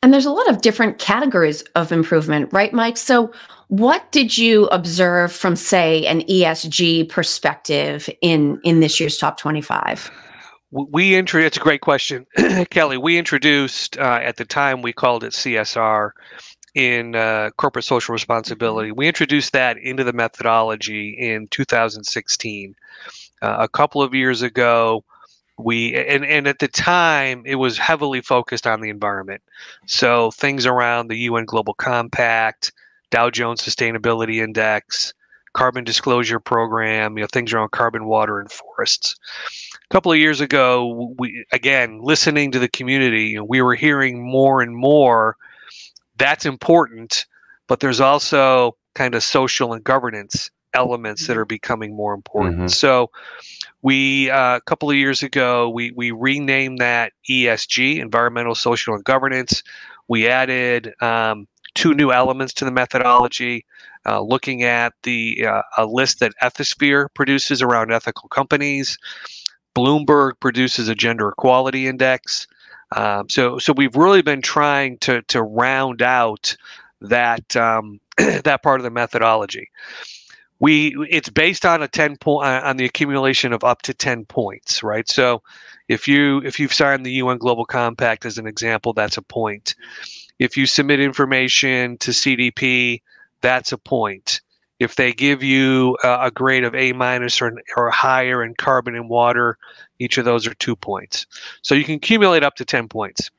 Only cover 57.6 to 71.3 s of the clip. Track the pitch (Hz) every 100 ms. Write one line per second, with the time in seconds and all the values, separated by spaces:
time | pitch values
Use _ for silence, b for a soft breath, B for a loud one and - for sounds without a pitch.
57.6 | - - 131 151 120 117 120 117 120 113
58.6 | - 117 - 107 98 131 135 131 123 -
59.6 | - B B B _ 117 110 127 131 127
60.6 | 123 120 110 - 117 113 110 107 101 _
61.6 | - - 170 143 143 127 131 131 135 -
62.6 | 135 127 123 131 123 123 120 - 123 120
63.6 | _ B B B 104 104 104 127 - 127
64.6 | 120 120 120 _ - 120 113 113 113 104
65.6 | - - 110 117 135 - 120 - 127 -
66.6 | 147 - 143 143 143 - 135 139 - 135
67.6 | 123 120 110 113 - - - - 139 147
68.6 | 143 139 135 - B B B B B B
69.6 | _ - 123 151 147 147 135 - 131 117
70.6 | 127 - 113 107 117 117 104